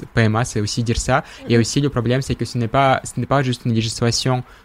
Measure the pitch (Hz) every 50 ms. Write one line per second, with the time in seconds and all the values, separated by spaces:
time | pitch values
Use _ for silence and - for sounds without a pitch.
0 | - - - 120 113 110 107 110 127 - - 110 101 104 - - 117 110 117 -
1 | - - 127 147 - - - - - - 120 117 117 - - 143 143 143 - 123
2 | 113 120 123 135 135 - 123 - 120 - - 123 117 110 - 135 139 135 127 -
3 | - - - - 120 - 135 143 135 127 123 - - 123 113 113 113 113 - -
4 | 120 117 117 - - 131 127 123 127 - - -